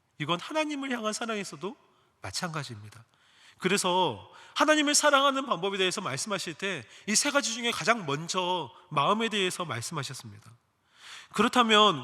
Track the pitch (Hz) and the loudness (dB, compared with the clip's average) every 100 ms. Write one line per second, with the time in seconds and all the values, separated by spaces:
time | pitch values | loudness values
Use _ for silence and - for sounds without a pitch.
0 | _ - 151 170 - 311 302 285 269 240 | _ -10 -4 -4 -2 -4 -2 -4 -6 -4
1 | 214 208 226 214 190 151 185 269 _ _ | -4 -4 -6 -6 -8 -10 -10 -12 _ _
2 | _ _ 98 - 180 156 135 107 107 - | _ _ -12 -8 -6 -6 -10 -12 -16 -20
3 | - _ _ _ - _ 180 196 185 180 | -20 _ _ _ -20 _ 0 0 2 2
4 | 170 101 95 - - - 302 302 285 294 | 2 -2 -10 -20 -8 2 4 4 4 4
5 | 294 277 277 269 262 175 196 196 185 190 | 6 6 4 2 -2 -2 -2 0 0 0
6 | 180 131 220 190 185 151 190 165 113 - | -4 -6 -4 -6 -6 -6 -6 -6 -10 -10
7 | - 208 285 277 226 233 233 - 170 233 | -2 0 2 2 0 -2 -2 0 0 0
8 | 156 143 165 190 180 180 135 - - 147 | -2 -4 -4 -2 -2 -2 -6 -14 -6 0
9 | 147 214 226 208 185 - 170 117 - 160 | 2 2 0 0 -2 -2 -6 -6 -6 -8
10 | 127 131 113 104 - 117 _ _ _ _ | -8 -10 -16 -20 -20 -20 _ _ _ _
11 | - - - - 233 247 226 214 214 151 | -20 -20 -6 0 2 4 6 8 6 4